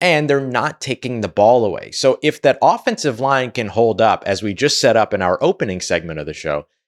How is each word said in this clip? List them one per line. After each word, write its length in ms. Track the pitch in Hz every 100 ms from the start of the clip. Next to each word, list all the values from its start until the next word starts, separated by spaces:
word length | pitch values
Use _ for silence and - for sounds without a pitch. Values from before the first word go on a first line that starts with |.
and 260 | 180 151 151
they're 120 | 139
not 420 | 135 123 147 -
taking 400 | - 123 123 120
the 60 | 98
ball 360 | 120 107 123
away. 280 | 107 73 -
So 260 | - 135 -
if 200 | 151 -
that 160 | 139 -
offensive 600 | 147 233 - 220 147 113
line 320 | 135 135 127
can 160 | 123 104
hold 340 | 104 117 98
up, 200 | 110 90 -
as 160 | 95
we 100 | 104
just 300 | 92 143 -
set 160 | 131 113
up 160 | 104
in 80 | 98
our 200 | 90 90
opening 380 | 170 - 120 90
segment 400 | - 87 82 78
of 60 | 76
the 80 |
show, 320 | 76 80 73 - _